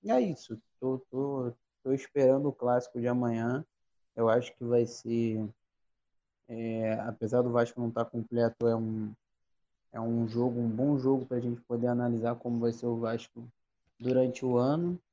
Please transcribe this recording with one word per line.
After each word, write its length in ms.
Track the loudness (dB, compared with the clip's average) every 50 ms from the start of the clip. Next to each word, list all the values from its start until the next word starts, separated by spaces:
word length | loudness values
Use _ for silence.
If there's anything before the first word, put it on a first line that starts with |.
| _
é 160 | 2 2 2
isso, 380 | 2 2 -2 -6 -8 -12 -12 -14 _ _ _ _
tô, 200 | -4 -4 -4 -4 -6 _
tô, 440 | -6 -4 -4 -2 -2 -4 -4 -6 -6 _ _ _ _ _ _
tô 100 | -2 -2
esperando 560 | -2 -2 -4 _ 4 6 6 6 6 2 -2
o 40 | -4
clássico 460 | _ 0 2 2 2 2 -2 -8 -4
de 80 | -2 0
amanhã. 580 | 0 2 0 0 0 0 0 0 -2 -2 -4 _ _ _ _ _ _ _ _ _ _
Eu 140 | 0 2 4
acho 240 | 4 2 2 -2 -10
que 80 | _ -4
vai 200 | 0 2 2 2
ser, 640 | 0 -4 -12 -6 -2 0 0 0 0 0 -2 -4 -6 -8 _ _ _ _ _ _ _ _ _ _ _ _ _ _ _ _ _ _ _
é, 460 | -10 -8 -6 -4 -4 -2 -2 -2 -2 -2
apesar 400 | -4 -8 -8 -6 -6 0 2 2
do 100 | 2 2
Vasco 280 | 2 2 2 0 0 -4
não 120 | -4 -4
tá 120 | -2 -2 -4
completo, 640 | -2 -4 -8 -8 -4 0 2 2 0 0 _ 2 2
é 80 | 2
um, 380 | 2 0 -2 -4 -4 -6 -6 -8 _ _ _ _ _ _ _ _ _ _ _ _ _ _ _
é 80 | _ -6
um 280 | -4 -2 0 0 0 0
jogo, 320 | 0 0 0 0 0 0
um 100 | -2 -2
bom 280 | 0 0 2 2 2 2
jogo 280 | 4 4 2 2 2
pra 140 | -2 -4 -2
gente 220 | -2 -2 -4 -4
poder 260 | -6 _ -4 0 0 0
analisar 480 | 2 2 2 0 0 0 0 -2 -4
como 240 | -4 -4 -4 -2 0
vai 120 | 0 0
ser 140 | 0 0 -2 -4
o 100 | -2 -2
Vasco 500 | -2 -2 -4 -4 -6 -10 _ -18 -18 -18 -20 _ _ _ _ _ _ _ _ _
durante 460 | -2 2 4 4 4 2 0 -2 -2
o 120 | 2 2 4
ano. 420 | 4 4 2 2 0 -2 -4 -4 _ _